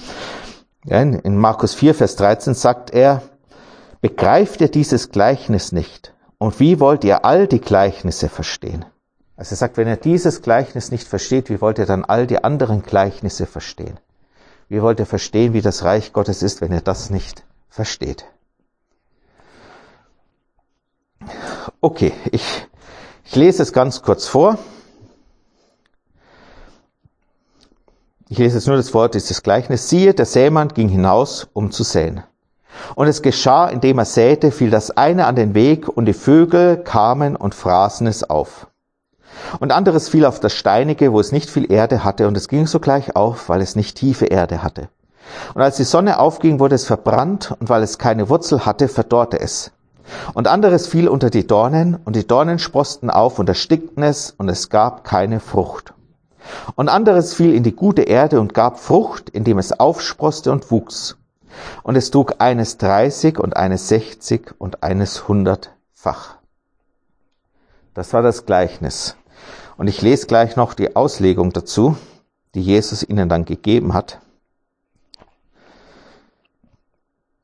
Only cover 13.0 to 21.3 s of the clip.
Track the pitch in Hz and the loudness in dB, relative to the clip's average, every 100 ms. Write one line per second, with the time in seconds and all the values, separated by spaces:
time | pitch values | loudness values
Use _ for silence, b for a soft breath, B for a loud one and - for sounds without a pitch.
13 | 98 - 101 - 80 - - - 78 - | 0 -4 -8 -8 -10 -10 -16 -14 -16 -16
14 | _ b b b b b - 104 113 110 | _ b b b b b -8 -2 0 0
15 | 104 101 - 104 120 110 95 87 87 107 | -2 -6 -2 0 2 2 -2 -2 0 -2
16 | - - 101 95 98 - 82 87 - 92 | -2 -4 -4 -2 -4 -4 -4 -4 -4 -6
17 | - 95 - - _ _ _ - 110 - | -6 -8 -8 -16 _ _ _ -10 -10 -8
18 | - - - _ _ _ _ _ _ _ | -10 -12 -18 _ _ _ _ _ _ _
19 | _ b b b b b b b b b | _ b b b b b b b b b
20 | b _ _ _ _ _ _ _ _ _ | b _ _ _ _ _ _ _ _ _
21 | _ _ 208 | _ _ -20